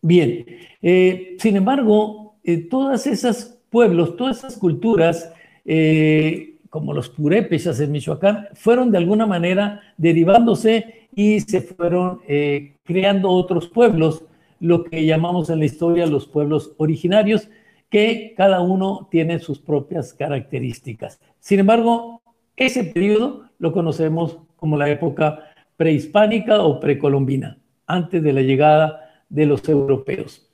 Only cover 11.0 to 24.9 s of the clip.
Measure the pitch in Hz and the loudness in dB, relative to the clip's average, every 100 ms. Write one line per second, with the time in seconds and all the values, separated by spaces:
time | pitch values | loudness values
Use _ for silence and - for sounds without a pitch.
11 | _ - 208 214 214 185 - 190 170 180 | _ 0 2 2 0 -4 -6 -6 -2 0
12 | 180 180 - 143 147 143 143 _ _ 175 | -2 -6 -4 -2 0 -4 -6 _ _ 0
13 | 190 196 190 185 180 175 165 - 240 170 | 2 2 2 0 2 -2 -4 2 4 4
14 | 160 - - _ _ _ 170 170 170 165 | 0 -2 -10 _ _ _ 0 0 0 -2
15 | 156 160 170 180 160 165 151 - 170 170 | 0 0 0 -2 -2 0 -2 -2 0 0
16 | 170 143 139 151 147 151 - _ 156 160 | 0 -2 -4 -4 -2 -2 -4 _ -4 -2
17 | 175 202 208 214 - _ _ _ _ 208 | 0 2 2 0 -4 _ _ _ _ 0
18 | 214 233 - - 196 185 180 190 190 196 | 2 -2 -8 0 2 2 0 0 -2 -6
19 | - 170 165 170 - 143 - 151 143 170 | -4 -2 0 -4 -6 -12 -4 -4 -4 -8
20 | 151 _ 147 139 - 135 123 120 - 110 | -10 _ -6 -6 -6 -8 -8 -10 -16 -14
21 | - - _ _ - 196 196 226 226 233 | -16 -18 _ _ -2 2 4 4 2 0
22 | 233 233 _ _ _ - 254 254 180 170 | -4 -18 _ _ _ -4 -2 -2 -4 -2
23 | 196 214 247 - - _ 165 190 165 160 | 2 2 0 -6 -20 _ -4 -2 -2 -2
24 | 160 160 165 - _ _ 156 151 143 | -2 -2 -4 -8 _ _ -4 -2 0